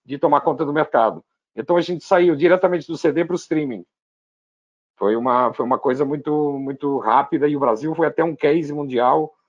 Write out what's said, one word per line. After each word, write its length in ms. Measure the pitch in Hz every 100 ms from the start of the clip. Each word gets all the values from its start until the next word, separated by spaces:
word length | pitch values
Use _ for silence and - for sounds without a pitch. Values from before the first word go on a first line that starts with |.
de 140 | - 143
tomar 240 | 160 147
conta 240 | 160 147
do 80 | 143
mercado. 500 | 151 151 131 113 - - _ _
Então, 220 | - - 175
a 60 |
gente 200 | 165 170
saiu 320 | - 185 180
diretamente 520 | 147 170 180 185 180 147
do 100 | 160
C 160 | 165
D 140 | 156 170
pro 100 | 175
streaming. 480 | - 156 143 107 87 _ _ _ _ _ _ _ _ _ _ -
Foi 180 | 98
uma, 380 | 113 127 123 123
foi 140 | - 120
uma 120 | 131
coisa 280 | 139 131 139
muito, 520 | 147 151 151 147 139
muito 380 | 135 139 143 135
rápida, 500 | 110 127 139 160 147
e 80 |
o 60 | 147
Brasil 340 | 135 110 151
foi 120 | 160 151
até 180 | -
um 100 | 165
case 380 | 151 147 160 147
mundial 600 | 147 143 123 123 156 156 _